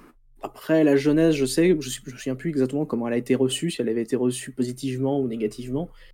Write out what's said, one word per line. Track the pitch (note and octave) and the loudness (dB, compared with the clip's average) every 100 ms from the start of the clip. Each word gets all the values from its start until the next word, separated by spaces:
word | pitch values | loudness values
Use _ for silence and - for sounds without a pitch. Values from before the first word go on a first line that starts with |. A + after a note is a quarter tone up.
| - _ _ - | -20 _ _ -14
après, | - - - D#3+ | -14 -10 2 4
la | D3+ C#3 | 6 4
genèse, | C#3+ D#3 E3 | 4 4 4
je | D3 | 4
sais, | B2+ D#3 F3 D#3 | 0 2 4 2
je | B2+ | 0
suis, | - - | -10 -12
je | |
me | B2+ | -10
souviens | C3+ C3 | -8 -6
plus | E3+ | -4
exactement | D3 C3 C#3+ D3+ | 0 0 0 -2
comment | A#2+ A#2 | -2 -2
elle | |
a | A#2+ | -2
été | B2 | 0
reçue, | B2+ C3 - E3+ | 2 2 0 -4
si | - | -4
elle | A2+ | -2
avait | A#2 | -2
été | A2+ A#2+ | -2 0
reçue | B2 B2 - | 0 -2 -8
positivement | - B2 B2 C3+ B2+ C3+ C#3+ | -4 -4 -4 -6 -4 -2 -2
ou | C3 | -2
négativement. | A2+ G#2+ - B2+ C3+ F3 - - | -4 -6 -6 -6 -6 -6 -12 -20